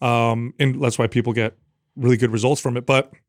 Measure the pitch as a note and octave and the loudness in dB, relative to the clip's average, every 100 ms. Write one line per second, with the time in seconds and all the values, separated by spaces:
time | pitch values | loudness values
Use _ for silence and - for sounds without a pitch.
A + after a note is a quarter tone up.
0 | B2+ A#2 A#2 A2+ A#2 - C#3 C3 C3 - | 0 2 2 0 -4 -2 -2 0 -2 0
1 | A#2 A#2+ A#2 A2+ A2 - _ _ _ - | 0 0 -2 -2 -4 -6 _ _ _ -4
2 | B2 A#2+ A#2+ A2 A#2 C#3+ C3+ B2 B2 C3+ | 0 2 2 0 0 0 -2 -4 0 0
3 | - - | 0 -8